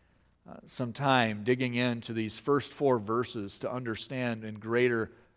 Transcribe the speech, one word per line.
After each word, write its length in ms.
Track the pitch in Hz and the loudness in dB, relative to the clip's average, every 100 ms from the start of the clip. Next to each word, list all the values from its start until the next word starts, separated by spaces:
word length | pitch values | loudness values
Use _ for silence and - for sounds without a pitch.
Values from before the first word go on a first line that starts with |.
| _ _ _ _ - | _ _ _ _ -20
uh, 60 | - | -16
some 280 | - - 120 | -10 -6 -6
time 500 | 113 143 131 113 107 | 0 4 4 4 2
digging 300 | 104 127 127 | 0 2 2
into 380 | 120 123 117 110 | 0 0 0 -4
these 260 | 113 110 - | -4 -4 -2
first 340 | - 143 - | 0 0 0
four 260 | - 143 123 | 0 2 2
verses 600 | 101 117 117 117 98 - | 2 -2 -2 -6 -8 -6
to 120 | 127 | -6
understand 720 | 123 123 107 - 131 123 113 | -6 -6 -6 -6 -4 -4 -4
in 100 | 110 | -8
greater 580 | 107 110 117 123 117 110 - _ | -10 0 4 6 4 -2 -8 _